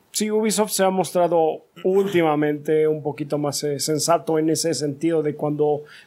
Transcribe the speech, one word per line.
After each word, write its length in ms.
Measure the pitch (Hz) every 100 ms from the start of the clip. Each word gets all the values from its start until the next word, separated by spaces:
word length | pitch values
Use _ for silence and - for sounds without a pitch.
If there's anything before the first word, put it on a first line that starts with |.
| _
Sí, 180 | - 214
Ubisoft 400 | 214 220 185 196
se 120 | -
ha 60 | 190
mostrado 760 | 190 156 180 170 170 156 156 _ -
últimamente 1040 | 185 196 190 175 160 151 151 151 151 156 156
un 140 | 156
poquito 340 | 143 143 143 147
más, 260 | 143 139
eh, 160 | 147 139
sensato 580 | 156 151 160 170 160 160
en 100 | 160
ese 240 | 151 165
sentido 480 | 143 147 131 165 160
de 120 | 147 147
cuando 480 | 151 147 147 143 - -